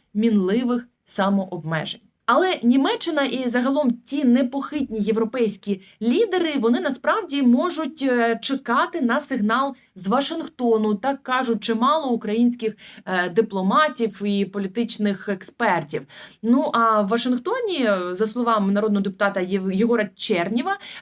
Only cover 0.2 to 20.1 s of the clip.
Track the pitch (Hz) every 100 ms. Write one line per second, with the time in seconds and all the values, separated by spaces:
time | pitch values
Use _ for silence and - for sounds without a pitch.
0.2 | 233 208 185 220 240 240 - _ - -
1.2 | 196 196 190 180 156 160 147 - _ _
2.2 | - 254 370 - 240 269 349 480 339 302
3.2 | 262 254 254 240 254 277 269 - - 285
4.2 | 262 247 269 277 - 294 - 220 202 220
5.2 | 220 262 226 214 - 190 - _ 220 311
6.2 | 453 359 339 285 226 247 302 - - 403
7.2 | 370 285 247 247 349 311 311 - 277 247
8.2 | 233 226 - 269 - 247 349 349 240 262
9.2 | 294 247 208 240 277 269 _ 190 180 247
10.2 | 277 330 285 - 240 220 214 208 262 277
11.2 | - 254 247 214 - 226 254 311 269 233
12.2 | 208 220 240 240 220 214 - - - 180
13.2 | 175 175 220 196 185 262 311 - 226 -
14.2 | 202 202 190 202 190 226 233 - 208 190
15.2 | - 185 - - 233 175 147 139 143 -
16.2 | - - 220 262 311 240 226 214 196 233
17.2 | 247 247 247 508 453 320 226 190 180 180
18.2 | 220 240 233 220 196 202 214 202 196 190
19.2 | 202 190 185 196 190 190 226 233 202